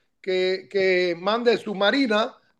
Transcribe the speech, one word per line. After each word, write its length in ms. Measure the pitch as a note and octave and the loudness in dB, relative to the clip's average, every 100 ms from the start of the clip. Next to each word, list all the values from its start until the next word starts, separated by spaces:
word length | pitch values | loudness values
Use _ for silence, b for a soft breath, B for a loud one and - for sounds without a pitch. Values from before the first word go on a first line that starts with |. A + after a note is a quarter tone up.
| _ _ | _ _
que, 460 | - F#3 F#3 F#3 - | -4 -2 0 -2 -4
que 460 | G3 F#3+ F3+ F3+ E3+ | -2 2 2 0 -2
mande 400 | F#3+ A3+ A#3+ A3 | -2 0 2 0
su 160 | - | -2
marina 640 | F#3+ G3+ C4 C4 G#3 - - _ _ | 0 2 2 2 0 -2 -6 _ _